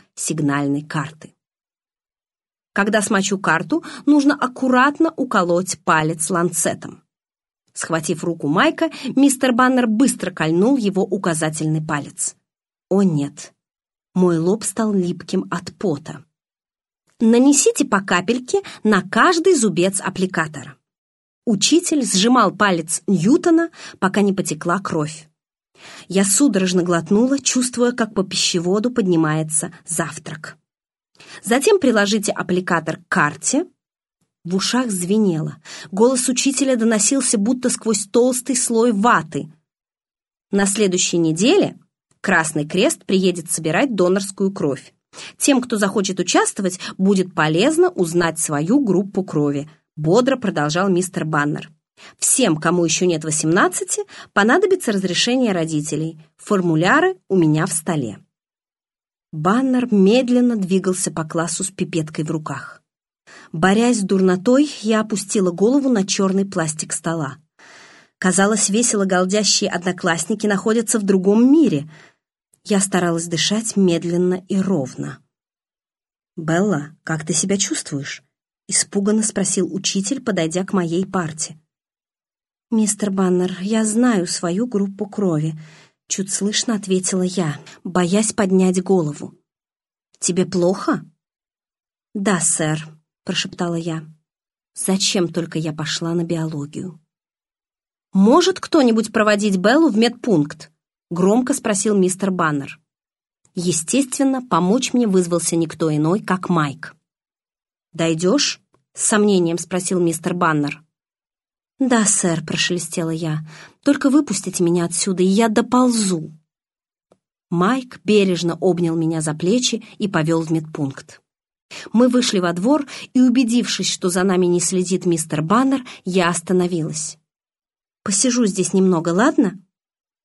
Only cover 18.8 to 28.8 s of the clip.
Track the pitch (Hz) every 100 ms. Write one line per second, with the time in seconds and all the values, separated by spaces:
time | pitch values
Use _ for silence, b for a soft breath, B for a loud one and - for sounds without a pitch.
18.8 | 214 190 185 220 311 339 370 302 214 165
19.8 | 190 196 185 185 185 170 156 147 - -
20.8 | _ _ _ _ _ _ 247 196 - 330
21.8 | - 302 202 190 226 254 190 170 202 170
22.8 | 160 - - 180 196 349 349 330 339 B
23.8 | B - - 208 202 190 160 160 170 190
24.8 | - 165 151 - - _ _ _ _ B
25.8 | B B - 190 196 - 285 196 185 180
26.8 | 175 170 160 202 254 277 - 254 247 233
27.8 | 247 247 220 196 190 190 - 175 175 208